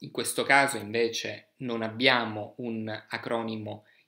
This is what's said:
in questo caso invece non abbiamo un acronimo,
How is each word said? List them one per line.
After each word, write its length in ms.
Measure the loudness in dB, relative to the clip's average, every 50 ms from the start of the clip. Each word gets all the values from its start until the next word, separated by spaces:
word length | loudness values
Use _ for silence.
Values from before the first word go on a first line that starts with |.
in 100 | -16 -8
questo 320 | -6 -4 -4 -2 -2 -2 2
caso 340 | 6 6 6 6 6 2
invece 720 | -4 -6 -2 0 2 2 2 0 -2 -6 -6 -8 -10 -14 _ _ -10
non 240 | -6 -4 -4 -2 -4
abbiamo 720 | -4 -2 4 6 6 6 6 2 0 -4 -6 -8 -8 -10 -8
un 300 | -6 -6 -4 -4 -4 -6 -8 -8 -8 -8
acronimo, 760 | -8 -8 -4 -2 -2 -2 -2 -4 -6 -6 -6 -8 -10 -10 _ _ _ _ _